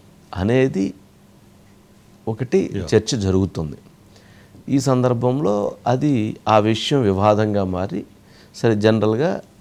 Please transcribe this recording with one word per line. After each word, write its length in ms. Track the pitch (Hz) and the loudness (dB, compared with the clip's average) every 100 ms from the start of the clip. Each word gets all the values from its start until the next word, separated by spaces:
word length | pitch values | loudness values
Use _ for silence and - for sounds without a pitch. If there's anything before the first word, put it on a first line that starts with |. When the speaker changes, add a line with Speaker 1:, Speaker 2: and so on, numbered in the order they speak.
| - - - - | -20 -20 -16 -6
Speaker 1:
అనేది 580 | 95 127 135 190 196 - - - - - - _ - - _ - _ - - | 0 2 0 -2 -6 -8 -20 -20 -20 -20 -20 _ -20 -20 _ -20 _ -16 -10
ఒకటి 420 | 113 123 190 - 98 | -8 -2 -2 -2 -6
Speaker 2:
యా. 220 | 87 110 | 0 0
Speaker 1:
చర్చ 200 | - 131 | 2 -2
జరుగుతుంది. 580 | 98 95 95 - 78 64 - - - - - - - - - | 0 0 0 -4 -8 -10 -20 -20 -20 -20 -20 -20 -20 -20 -4
ఈ 100 | 139 | -2
సందర్భంలో 920 | 131 127 123 123 123 131 170 208 202 - - | 2 2 2 2 0 0 0 -2 -4 -6 -2
అది, 500 | 131 151 135 107 - - | 0 0 0 -2 -4 2
ఆ 100 | 107 | 4
విషయం 440 | 107 113 - 143 | 4 0 0 2
వివాదంగా 640 | 110 95 104 107 107 101 | 2 4 4 4 2 0
మారి, 420 | 95 90 90 92 - - - - - - | -2 -4 -4 -8 -12 -20 -20 -20 -20 -2
సరే, 200 | 120 107 | 0 2
జనరల్గా 680 | 107 110 107 110 160 190 - - | 2 2 0 0 -2 -4 -10 -8